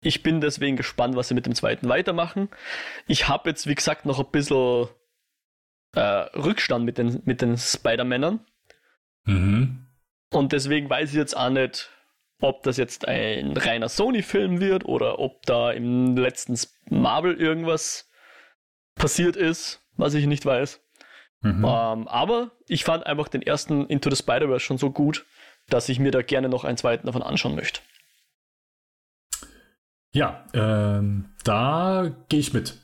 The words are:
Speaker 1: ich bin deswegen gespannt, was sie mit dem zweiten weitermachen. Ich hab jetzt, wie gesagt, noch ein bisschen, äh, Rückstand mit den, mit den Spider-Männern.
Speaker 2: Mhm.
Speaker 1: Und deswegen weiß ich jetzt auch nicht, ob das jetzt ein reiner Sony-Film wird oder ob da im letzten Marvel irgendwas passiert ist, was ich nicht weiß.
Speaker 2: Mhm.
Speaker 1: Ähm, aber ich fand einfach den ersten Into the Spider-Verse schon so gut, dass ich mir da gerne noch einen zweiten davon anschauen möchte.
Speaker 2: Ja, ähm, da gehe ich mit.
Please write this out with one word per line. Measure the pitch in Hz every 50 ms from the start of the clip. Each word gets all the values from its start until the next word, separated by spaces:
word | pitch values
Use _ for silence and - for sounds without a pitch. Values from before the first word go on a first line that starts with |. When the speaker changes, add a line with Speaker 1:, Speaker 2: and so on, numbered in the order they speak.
Speaker 1:
ich | - 165 143 - -
bin | 165 160 160
deswegen | 147 151 143 - 143 139 135
gespannt, | 127 135 - - - 123 123 131
was | 123 123 -
sie | 123
mit | 123 120
dem | 127 120
zweiten | - - 110 117 - - 120
weitermachen. | 120 151 185 196 175 170 170 170 - 190 196 202 - - - - - - - - - - -
Ich | - 156 - - -
hab | 139 156 -
jetzt, | 165 156 - -
wie | 147 147
gesagt, | - - - 151 - -
noch | 147 139 131
ein | 143 -
bisschen, | - 151 143 143 147 135 127 123 123 120 120 120 - _ _ _ _ _ _ _ _ _ _ _ _ _ _ _ _ _ _ _ -
äh, | -
Rückstand | - 104 101 101 - - _ - 139 160 214 - - - 131 120 120
mit | 117 120
den, | - 120 120 120 127 -
mit | - 127 123 131
den | 120 117 120
Spider-Männern. | 120 - - - - - 117 120 123 127 123 127 139 165 202 220 - _ _ _ _ _ - _ _ _ _ _ _ _ _ _ _
Speaker 2:
Mhm. | - 101 92 90 95 101 110 131 131 127 - - - _ _ _ _ _ _ _ _ -
Speaker 1:
Und | 151 139 135 143
deswegen | 147 131 139 151 151 143 139
weiß | 131 127 156 151
ich | 139
jetzt | 151 147 - -
auch | - 127 123
nicht, | 131 135 131 123 - - - - - _ _ _ _ _ _ _ _ _
ob | - 139 127 - -
das | 135 123 127
jetzt | 127 117 - - -
ein | - 127 135 113 110 110 - 69 69 - -
reiner | - - 113 117 110 117
Sony-Film | - - 196 240 262 226 185 - - 196 208 190 180 175
wird | 185 196 190 - -
oder | - - - 120 117 - -
ob | - 127 - _ -
da | - 127 117 120 120 117
im | 117 120 120 123 123 127 127 127
letzten | 127 127 127 123 - - - 127 113 - - _ _ _ -
Marvel | - - 123 120 113 147 160 180 175 -
irgendwas | 165 160 160 165 165 165 160 156 - - - - - _ _ _ _ - - - - - _ _ _ _ _ _ _ _ _
passiert | - - 147 - - 175 175 170
ist, | 196 185 160 165 - - - - - _ _ _ -
was | - 151 143
ich | 151 143
nicht | 143 147 143 -
weiß. | 143 131 123 135 147 - - _ _ _ _ - - - - - _ _ _ -
Speaker 2:
Mhm. | 107 92 87 107
Speaker 1:
Ähm, | 110 117 113 117 113 113 113 113 -
aber | - 117 143 190 233 233 240 233 _ _ _
ich | _ 165 165 -
fand | - 165 165 -
einfach | - 147 147 151 -
den | - 135 -
ersten | - 147 147 - - 156 143 143 -
Into | 151 143 - 151
the | 135
Spider-Verse | 131 - - 127 123 151 143 131 120 -
schon | - 147 127
so | - 139
gut, | 135 - 147 147 151 - - _ _ - - - - _ _ _
dass | - 123 - -
ich | 131 123
mir | 135 139 127
da | 131 123
gerne | - 143 131 131 131
noch | 127 123 -
einen | 139 123 117
zweiten | - 123 117 117 -
davon | - 113 123 -
anschauen | - - - - - -
möchte. | - - - - - - _ _ _ _ _ _ _ _ _ _ _ _ _ _ _ _ _ _ _ _ _ _ _ _ _ _ _ _ _ - - - - - - _ _ _ _ _ _ _ _ _ _ _
Speaker 2:
Ja, | 143 147 - - - - - -
ähm, | 123 107 107 110 107 104 104 101 101 104 101 101 101 95 - - - -
da | - 104 104 120 135 147 165 175 185 190 190 185 170 135 - - _
gehe | - 151
ich | 143 - -
mit. | 120 - - - -